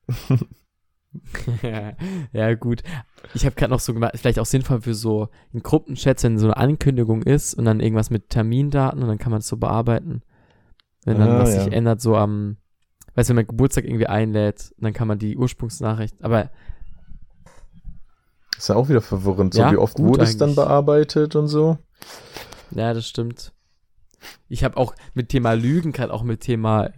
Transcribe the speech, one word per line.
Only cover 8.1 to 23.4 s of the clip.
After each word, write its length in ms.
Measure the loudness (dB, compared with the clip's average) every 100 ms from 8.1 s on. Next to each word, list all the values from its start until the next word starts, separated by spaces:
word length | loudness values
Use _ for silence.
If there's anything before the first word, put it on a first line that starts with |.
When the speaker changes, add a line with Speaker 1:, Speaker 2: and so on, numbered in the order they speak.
Speaker 2:
mit 180 | -4 -2
Termindaten 720 | -2 0 0 0 0 0 -2
und 60 | -2
dann 100 | -2
kann 140 | -2
man's 160 | -4 -4
so 80 | -4
bearbeiten. 680 | -2 0 0 0 -2 -10 -12 _ _ _ _ _ _ _
Wenn 140 | 0 4
dann 120 | 4
Speaker 1:
Ah, 80 | 6
Speaker 2:
was 120 | 4
Speaker 1:
ja. 40 |
Speaker 2:
sich 180 | 4 2
ändert, 280 | 0 0 0
so 140 | 2 2
am, 420 | 2 -2 -6 -10 _ _ _ _ -6
weißt 140 | 0 2
du, 40 |
wenn 40 | 2
man 80 | 0
Geburtstag 360 | 0 2 0
irgendwie 240 | -2 -2 0
einlädt, 680 | 0 0 0 -2 -4 -12 -6
dann 140 | -6
kann 140 | -2 -2
man 100 | -2
die 180 | -4 -2
Ursprungsnachricht, 840 | -2 -2 -10 -6 -4 -4 -6 -6
aber 260 | 0 0 0 -10 -14 -12 -14 -16 -16 -18 -18 -20 -20 -20 -20 -18 -16 -16 -18 _ _ _ -14 -8
Speaker 1:
Ist 120 | 0
ja 60 | 2
auch 120 | 4
wieder 140 | 2
verwirrend, 500 | 2 -2 0 2 2
so 60 | 4
Speaker 2:
Ja, 100 | 4
Speaker 1:
wie 80 | 4
oft 240 | 2 2
Speaker 2:
gut 0 |
Speaker 1:
wurde 240 | 4 4
es 120 | 4 2
dann 80 | 2
Speaker 2:
eigentlich. 80 |
Speaker 1:
bearbeitet 840 | 4 4 4 4 4 4 2 2 0
und 120 | 0
so. 300 | 2 2 0 _ -20 -20 -20 -20 -18 -18 -20 -10
Speaker 2:
Ja, 240 | -4 -2
das 120 | -2 -6
stimmt. 440 | -6 -6 -8